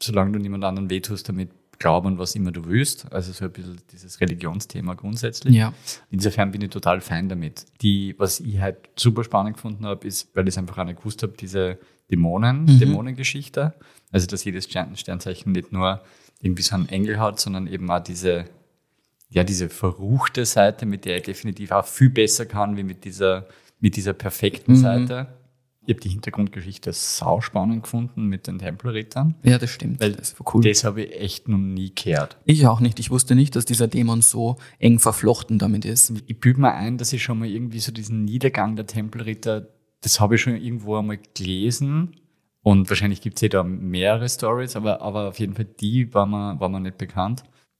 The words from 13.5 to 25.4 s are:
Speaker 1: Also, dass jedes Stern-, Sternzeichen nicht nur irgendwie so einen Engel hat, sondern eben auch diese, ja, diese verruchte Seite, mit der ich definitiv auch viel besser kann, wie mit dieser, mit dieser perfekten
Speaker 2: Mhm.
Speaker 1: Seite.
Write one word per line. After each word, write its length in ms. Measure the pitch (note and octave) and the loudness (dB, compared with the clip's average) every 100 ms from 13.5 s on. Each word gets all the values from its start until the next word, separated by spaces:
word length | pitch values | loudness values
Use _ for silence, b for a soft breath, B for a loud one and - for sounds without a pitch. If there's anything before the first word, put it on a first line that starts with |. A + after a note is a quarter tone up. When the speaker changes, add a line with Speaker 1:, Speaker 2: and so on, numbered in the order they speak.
| - D3+ - b b b | -4 -4 -6 b b b
Speaker 1:
Also, 140 | F#2+ F2+ | 0 0
dass 180 | G2 | -4
jedes 220 | G2+ F#2 - | -6 -8 -6
Stern-, 300 | F#2 F2 F#2 | -6 -8 -10
Sternzeichen 560 | - F2+ F#2+ F2+ G2+ | -10 -8 -8 -6 -2
nicht 200 | F2+ - | -2 -2
nur 300 | F#2+ F#2 F#2+ b b b b | -2 -2 -2 b b b b
irgendwie 220 | F#2+ F2+ | -2 -2
so 100 | - G2 | -2 -2
einen 140 | E2+ | -2
Engel 300 | F#2+ G#2+ G#2 | -2 -2 0
hat, 200 | G#2+ G2+ | 0 -2
sondern 280 | G#2 F#2+ F2+ | -4 -6 -6
eben 240 | F#2 F2+ | -6 -2
auch 80 | F2 | -2
diese, 460 | E2+ F2 F#2 F2 F2 - _ _ _ _ _ _ _ | -2 -4 0 0 -4 -16 _ _ _ _ _ _ _
ja, 140 | F2+ | 0
diese 260 | F2+ F#2 E2+ | 2 0 -4
verruchte 760 | - F#2 - G2+ C3 - B2+ A#2 | -2 -4 -2 0 0 0 -2 0
Seite, 400 | A2 G2+ G#2 A2 | 4 4 4 -4
mit 200 | G2 F#2 | -4 -4
der 120 | F2+ | -6
ich 60 | |
definitiv 480 | F#2+ G2 A2 F#2 G2 | -6 -8 -8 -8 -2
auch 140 | G2 - | 0 0
viel 240 | - C3 | 4 4
besser 360 | B2+ G#2+ - A2 | 6 2 2 -4
kann, 300 | G#2 G#2 G2+ | -4 -4 -4
wie 60 | |
mit 200 | F#2+ F#2 G2 | -6 -10 -12
dieser, 400 | F2+ F#2+ F#2 F#2+ b b b | -2 0 0 -6 b b b
mit 160 | G#2 G#2 | 0 2
dieser 180 | G2 | -2
perfekten 580 | - G2 - G2+ - - | -4 -6 -2 -2 2 6
Speaker 2:
Mhm. 40 | B2+ | 8
Speaker 1:
Seite. 500 | B2+ B2 B2 B2 C3 - | 6 2 -2 -6 -10 -16